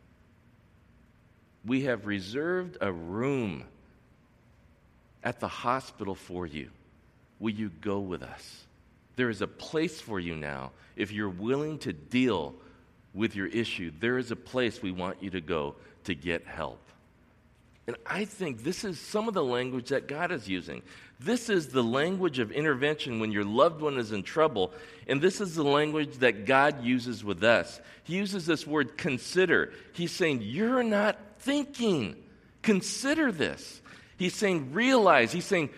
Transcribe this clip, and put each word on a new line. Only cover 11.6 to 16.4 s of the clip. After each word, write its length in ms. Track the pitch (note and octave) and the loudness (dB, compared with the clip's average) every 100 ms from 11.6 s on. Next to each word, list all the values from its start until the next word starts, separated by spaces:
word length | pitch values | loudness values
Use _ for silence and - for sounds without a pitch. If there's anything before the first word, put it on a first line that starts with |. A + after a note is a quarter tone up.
| D3+ D3+ | -2 -6
to 140 | C3+ | -8
deal 640 | D#2+ D2+ B2 B2+ F#2 C#2+ - - - _ _ - | -8 -2 2 4 2 -2 -10 -20 -20 _ _ -12
with 220 | F#2 A2+ G2 | -4 -2 -2
your 120 | F#2+ | -2
issue. 440 | A2+ A2 - E2+ D#2 | -2 -2 -4 -8 -4
There 180 | A#2 B2+ | -2 0
is 140 | B2 | -2
a 40 | A2+ | -8
place 460 | - B2+ A#2+ A2+ | -4 0 0 -2
we 100 | G2 | -6
want 300 | F2+ F2+ F2 | -4 -4 -6
you 80 | F#2+ | -6
to 100 | F2+ | -6
go 340 | D#2+ E2 C#2+ - - - - | -2 -2 -2 -6 -20 -14 -8
to 100 | D#2 | -6
get 320 | F2 E2 | -2 -4